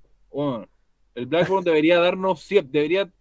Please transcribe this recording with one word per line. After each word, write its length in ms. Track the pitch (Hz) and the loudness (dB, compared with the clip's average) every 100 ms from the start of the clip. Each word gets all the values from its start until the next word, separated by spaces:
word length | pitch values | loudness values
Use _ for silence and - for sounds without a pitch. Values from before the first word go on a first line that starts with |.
| _ _ _ | _ _ _
weón. 360 | 139 147 117 92 _ _ _ _ 117 | -6 -6 -6 -12 _ _ _ _ -12
El 100 | 127 | -2
Blackburn 360 | 160 180 190 | 0 0 0
debería 360 | 175 156 156 175 | 2 2 4 4
darnos 420 | 175 185 190 180 | 2 0 -2 -4
cien, 280 | - 196 139 | 0 0 0
debería 380 | 147 151 185 196 _ | -2 0 -2 -4 _